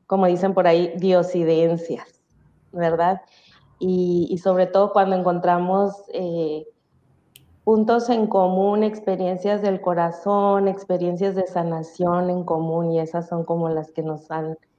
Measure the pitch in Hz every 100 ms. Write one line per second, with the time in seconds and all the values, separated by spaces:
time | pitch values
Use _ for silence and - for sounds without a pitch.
0 | - 190 190 175 196 185 180 170 175 180
1 | 190 180 175 180 165 160 165 170 170 120
2 | - _ _ _ _ _ _ 180 170 165
3 | 170 190 - _ _ _ _ _ 185 185
4 | 180 175 170 180 190 185 180 196 202 202
5 | 190 190 180 175 180 175 180 190 202 196
6 | - - 180 170 160 151 156 - _ _
7 | _ _ _ _ _ _ - 220 220 233
8 | 233 233 214 196 185 185 196 208 214 214
9 | - 185 180 185 202 208 202 185 180 170
10 | 170 165 202 202 202 196 196 190 - 180
11 | 175 175 196 190 180 185 170 165 160 -
12 | 175 175 180 180 175 165 160 165 170 165
13 | 160 170 170 170 165 170 165 160 156 -
14 | 160 151 151 160 156 160 _